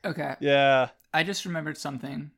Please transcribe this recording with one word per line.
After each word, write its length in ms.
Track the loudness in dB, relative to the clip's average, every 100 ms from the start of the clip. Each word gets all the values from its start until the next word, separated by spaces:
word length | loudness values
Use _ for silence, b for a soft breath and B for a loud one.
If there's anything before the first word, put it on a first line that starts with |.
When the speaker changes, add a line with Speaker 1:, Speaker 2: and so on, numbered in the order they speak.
| -6
Speaker 1:
Okay. 300 | -6 -6 -2
Speaker 2:
Yeah. 500 | 2 4 6 6 2 _ _
Speaker 1:
I 100 | -2
just 200 | 0 -4 -6
remembered 320 | -6 -6 -8
something 540 | -8 -8 -8 -10 -12